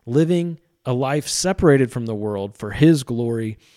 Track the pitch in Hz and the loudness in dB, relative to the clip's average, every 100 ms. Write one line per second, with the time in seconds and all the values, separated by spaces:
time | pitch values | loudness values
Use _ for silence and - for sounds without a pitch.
0 | - 131 160 175 170 165 _ _ - 123 | -2 0 2 0 -2 -8 _ _ -6 -4
1 | 131 147 - - 180 196 170 139 123 123 | -2 -4 -4 -4 -4 2 6 6 4 -4
2 | 113 107 107 101 98 - 104 98 156 156 | -6 -6 -6 -6 -8 -10 -10 2 4 4
3 | 127 120 117 113 113 110 _ | 0 -6 -4 -4 -6 -10 _